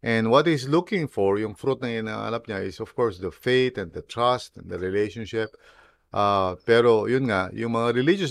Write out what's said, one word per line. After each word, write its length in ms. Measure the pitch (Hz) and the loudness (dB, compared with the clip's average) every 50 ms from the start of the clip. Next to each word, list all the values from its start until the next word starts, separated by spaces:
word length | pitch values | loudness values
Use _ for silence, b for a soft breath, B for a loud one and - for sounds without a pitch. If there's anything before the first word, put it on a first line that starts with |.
| - | -2
And 240 | 113 117 113 110 113 | 0 0 2 2 4
what 160 | 117 139 156 | 4 4 4
He's 240 | 170 165 143 123 135 | 4 0 0 0 0
looking 400 | 143 165 180 - - 196 160 139 | 0 0 0 2 -2 -2 -2 -4
for, 320 | - - 98 98 98 104 | -2 0 2 2 2 2
yung 160 | 110 107 98 - | 0 -4 -6 -4
fruit 240 | - 131 135 120 | -2 -2 -2 -2
na 80 | 123 123 | -2 -6
hinahanap 560 | 117 113 110 110 110 107 107 110 113 117 117 | -6 -4 -6 -6 -6 -6 -6 -6 -6 -6 -6
niya, 160 | - 107 98 | -6 -6 -6
is, 160 | 95 95 92 - | -6 -6 -8 -10
of 160 | 113 - - | -12 -12 -4
course, 240 | - 123 117 98 85 | -2 -2 -2 -2 -4
the 160 | 92 92 85 | -8 -8 -8
faith 480 | - - 127 127 127 127 127 123 - | -6 -2 2 2 2 2 2 0 -4
and 80 | 98 82 | -8 -8
the 160 | - 90 - | -10 -14 -14
trust 560 | _ - 117 120 123 127 123 - - _ - | _ -6 0 0 0 0 0 -4 -12 _ -20
and 80 | - 87 | -14 -10
the 80 | 90 87 | -8 -6
relationship. 800 | 90 92 95 101 104 107 98 113 113 98 - 113 110 107 _ - b b b b b b b b b b - | -4 -2 0 0 -2 -2 -4 -10 -12 -6 -4 -4 -4 -4 _ -18 b b b b b b b b b b -2
Uh, 480 | 104 101 101 101 98 95 92 90 - | 0 0 2 2 2 0 -2 -4 -6
pero, 480 | _ - 117 117 120 120 113 110 104 104 | _ 4 4 6 8 6 6 4 4 2
yun 160 | 120 131 135 | 0 0 0
nga, 240 | 123 107 95 92 90 90 110 | 0 0 0 0 -2 -4 -6
yung 160 | 113 117 117 | -6 -2 -2
mga 240 | 117 117 120 117 120 | 0 0 0 0 2
religious 320 | 127 147 185 196 190 143 | 2 2 2 2 0 -2